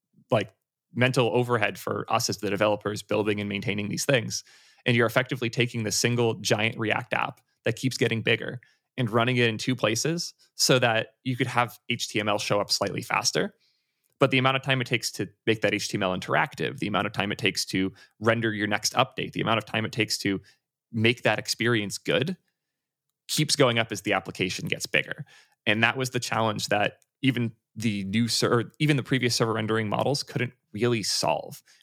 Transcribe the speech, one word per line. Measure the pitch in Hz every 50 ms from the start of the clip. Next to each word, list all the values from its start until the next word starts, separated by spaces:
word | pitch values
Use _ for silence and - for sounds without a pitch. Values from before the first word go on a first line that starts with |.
| _ _ _ _ _ -
like, | 127 107 95 - - _ _ _ _ _ _ _ -
mental | 117 123 127 127 135 120 110 104
overhead | 123 120 117 120 110 104 101 95 -
for | - 107 104 104 - -
us | 110 113 - -
as | 101 -
the | 107 98
developers | 101 90 104 107 104 104 - 101 107 110
building | - - 104 107 101 107 104 104
and | 101 101
maintaining | 101 101 - - 104 104 104 -
these | - - -
things. | - 139 117 110 95 - - - - - - - _ _ _ -
And | 127 120
you're | 120 117
effectively | 110 - 127 123 - 135 - 117 113
taking | - 123 127 123 - 117
the | 107 104
single | - - - 120 120 120 120 113 110
giant | - 104 - 120 107 110 113 - 117
React | 110 107 113 117 120 -
app | - 113 - - - - _ _ _ _ -
that | 123 120
keeps | - - 127 - -
getting | 123 113 117 110
bigger | - 117 117 110 110 - - - - _ _ _ _ _ _ 131
and | 123 104
running | 113 120 117 127 127 123
it | 120 117
in | 110
two | 104 - 131 127
places | - - 107 113 117 - 151 170 175 - - - _ _ _ _
so | - - - 135 123
that | 123 117 110 110 - - _ _ -
you | 131 127
could | 120 135
have | 127 - 120 123 110 - - _ -
H | 120 - - -
T | - 107
M | 104 107
L | 104 104
show | - - 104 101
up | 98 -
slightly | - - 101 95 - 113
faster. | 117 - 110 101 107 - - 156 190 208 - _ _ _ _ _ _ _ _ _ _ _ _ -
But | 139 -
the | 131 131
amount | 127 131 131
of | 135
time | - 143 135 127
it | 120 -
takes | 127 110 - -
to | - - 101 - - _ _
make | 113 110 107
that | - 101
H | 104 101 - -
T | -
M | 104
L | 98 92 90
interactive, | 92 - - - 156 151 147 - - 76 57 - -
the | - 104
amount | 101 90 101
of | 101 -
time | - 98 104
it | - -
takes | - 95 85 - -
to | - - 95 95 95 - - - _ _ -
render | 107 113 113 117 113 113
your | 107 101 104
next | 101 104 104 - -
update, | - 120 127 - - - 101 92
the | - -
amount | - 110 113 107
of | -
time | - - 110 110
it | 104
takes | - 113 107 107 - -
to | - 101 98 92 - - _ _ _ _ _ _ _ _
make | 113 107 110 117 120 -
that | - 117 107 104
experience | - - - - 110 120 120 107 104 98 -
good | - - - 73 101 143 185 180 - _ _ _ _ _ _ _ _ _ _ _ _ _ _ _ _ _ -
keeps | - 151 151 - -
going | - 139 120 117 120
up | 113 -
as | 110 95
the | - 107 98
application | 95 - 95 - - 92 92 - - 104
gets | - - - -
bigger. | - - - - - - - 143 - - - _ _ _ _ _
And | 110 104 110 117
that | 117 123
was | 135 131 123
the | - 120
challenge | - - 113 113 113 110 104 104 - -
that | 101 104 104 - - _ _ _ _ _
even | - 127 113 123 117 117 - _ _ _ -
the | 110 117 113 101 101 95
new | 95 98 113 120
ser-, | 113 - - 123 -
or | 120 117 107 - - -
even | 151 147 151
the | 127
previous | 107 - 135 123 123 117 -
server | - 120 113
rendering | 110 110 110 107 110 113 110 101
models | 110 117 110 127 143 -
couldn't | - - - 120 123 120 - _ _ _
really | - 101 120 120 120 110
solve. | 92 - - - - 85 76 - - - - - - _ _ _